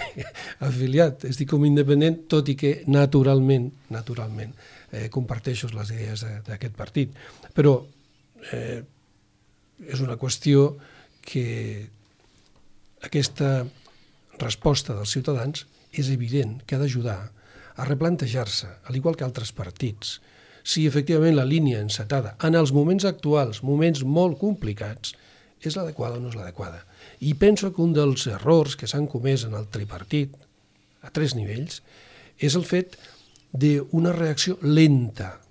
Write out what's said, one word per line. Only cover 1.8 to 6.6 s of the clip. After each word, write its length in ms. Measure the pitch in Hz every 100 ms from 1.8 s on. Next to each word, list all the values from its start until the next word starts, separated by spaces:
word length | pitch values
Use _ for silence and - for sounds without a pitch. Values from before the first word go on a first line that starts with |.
| 139 143 160 165 -
tot 220 | 156 143
i 80 | 135
que 260 | 143 143 -
naturalment, 840 | 139 143 139 131 135 131 135 123 - -
naturalment, 640 | 113 110 120 110 110 110 - - - -
eh, 180 | 110 107
comparteixo 600 | 135 120 113 135 120 120
les 200 | 110 104
idees 360 | 113 107 107 110
de, 140 | 104 107
d'aquest 260 | 104